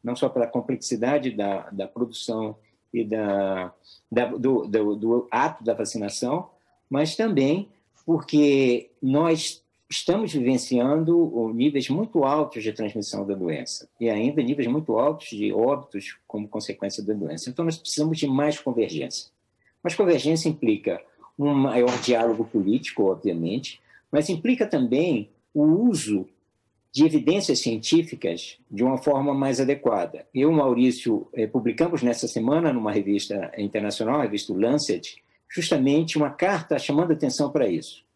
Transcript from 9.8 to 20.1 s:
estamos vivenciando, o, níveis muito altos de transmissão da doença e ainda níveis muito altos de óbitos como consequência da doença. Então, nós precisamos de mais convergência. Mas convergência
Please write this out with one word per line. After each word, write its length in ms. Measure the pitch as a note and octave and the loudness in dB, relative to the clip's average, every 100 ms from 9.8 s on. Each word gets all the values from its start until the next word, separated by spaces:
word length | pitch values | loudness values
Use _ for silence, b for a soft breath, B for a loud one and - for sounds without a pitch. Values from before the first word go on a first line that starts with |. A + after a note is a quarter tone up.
| _ | _
estamos 440 | - - F#3+ G3+ | -4 0 0 0
vivenciando, 840 | D#3 A#2+ B2+ - B2 B2+ D#3 D#3+ E3+ | 0 2 0 2 2 4 2 4 4
o, 340 | E3 A#2+ A2 | 4 0 -2
níveis 340 | A#2 C#3+ C#3+ A#2+ | 2 2 2 -2
muito 360 | D3+ A3 E3+ | -2 0 2
altos 380 | C3+ D3+ D3 A#2 | 2 2 0 -4
de 100 | G#2+ | -6
transmissão 520 | G#2+ G#2+ A2 G2+ G2+ | -4 -6 -6 -6 -6
da 100 | G2+ | -4
doença 540 | G2 F2 D2+ - - - _ | -4 -2 -4 -8 -12 -14 _
e 120 | A#2 | -2
ainda 320 | - A#2 D4 | 0 0 0
níveis 260 | A#2+ D3 A#2 | -2 -2 -2
muito 300 | D3 D#3 A2 | -2 0 0
altos 300 | C#3 D#3 - | 0 -2 -10
de 220 | G#2 G#2 | -4 -2
óbitos 680 | G2 A#2+ C#3 C3 G2+ - - _ | 2 0 0 -6 -12 -12 -18 _
como 220 | G#2+ G#2+ | -10 -8
consequência 540 | A2 G#2+ G2 G2 - | -8 -8 -8 -8 -6
da 120 | G2+ | -6
doença. 340 | G#2 - D#2+ B2+ | -4 -6 -8 -10
Então, 160 | B2+ | -4
nós 140 | E3 D#3+ | -4 -4
precisamos 400 | - - D#3 D#3+ | -8 -2 -2 0
de 80 | C#3+ | 0
mais 320 | C3+ D3 D3 | 2 0 -2
convergência. 720 | C3+ A#2 F#2 D#2+ - - - _ _ _ _ _ | -4 -2 -2 -2 -8 -10 -14 _ _ _ _ _
Mas 120 | F3 | -6
convergência 540 | E3 F#3+ | 0 2